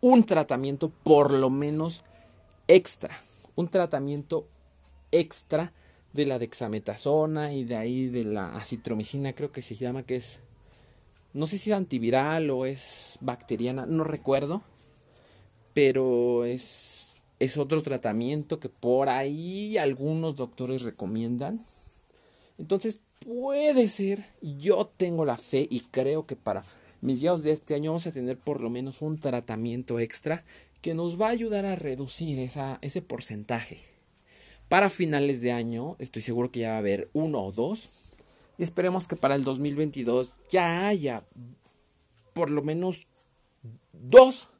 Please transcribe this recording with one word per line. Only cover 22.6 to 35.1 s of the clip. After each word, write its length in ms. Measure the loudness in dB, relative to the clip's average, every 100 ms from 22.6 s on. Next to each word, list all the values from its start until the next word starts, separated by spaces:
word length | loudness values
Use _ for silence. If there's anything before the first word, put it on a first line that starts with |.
| -4 -2 -2 -8 _ _
puede 640 | -10 -6 -2 0 4 4 4
ser, 380 | 2 -4 -4 -8 _
yo 500 | -12 -6 2 2 2 _
tengo 260 | -2 0
la 140 | 0 -2
fe 280 | -2 -2 0
y 100 | -4
creo 460 | -4 -2 0 0 -4
que 100 | -8
para 260 | -6 -6 -8 -20 -20 -8
mediados 420 | -4 0 2 0
de 100 | 2
este 220 | -2 0
año 180 | -4 -2
vamos 140 | -4 -4
a 60 |
tener 240 | -6 -6 -6
por 240 | -6 -4
lo 80 | -4
menos 320 | -6 -8 -8
un 180 | -6 -4
tratamiento 800 | -4 -4 -4 -6 -4 -4 -4 -2
extra 460 | -2 -4 -4 -6 -8 -20 -20 _
que 100 | -6
nos 260 | -2 -4 0
va 100 | 0
a 20 |
ayudar 340 | 0 -2 -2
a 100 | -2
reducir 640 | -4 -4 -6 -6 -6 -4 -4
esa, 400 | -4 -6 -8 -8
ese 180 | -8 -8
porcentaje. 760 | -8 -10 -8 -10 -6 -6 -6 -16 -20 _ _ _ _ -20 -20 -20 2
Para 220 | 4 4
finales 500 | 2 0